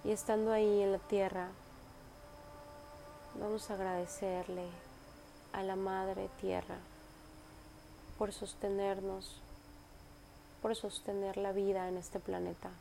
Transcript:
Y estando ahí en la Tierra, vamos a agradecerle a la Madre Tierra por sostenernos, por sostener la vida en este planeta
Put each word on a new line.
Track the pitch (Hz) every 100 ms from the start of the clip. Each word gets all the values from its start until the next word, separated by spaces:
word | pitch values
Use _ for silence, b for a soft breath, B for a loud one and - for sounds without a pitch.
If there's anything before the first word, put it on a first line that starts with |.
Y | 208
estando | 208 - 220 220
ahí | 220 214 208
en | 196
la | 196
Tierra, | - 208 190 185 180 - - - - - - - - - - - - - - - - - - 220
vamos | 208 214 -
a |
agradecerle | 196 190 180 175 - 190 180 180 180 175 175 - - - - - - -
a | 196
la | 190 190
Madre | 190 190 190 190 196 -
Tierra | 190 180 - 185 - - - - - - - - - - - - - -
por | 208
sostenernos, | - 196 - 202 196 196 196 190 190 - - - - - - - - - - - - - -
por | 220 220
sostener | 208 - - 202 196 190
la | 196
vida | 196 196 190 185
en | 180
este | 175 190
planeta | 185 185 180 170 185 180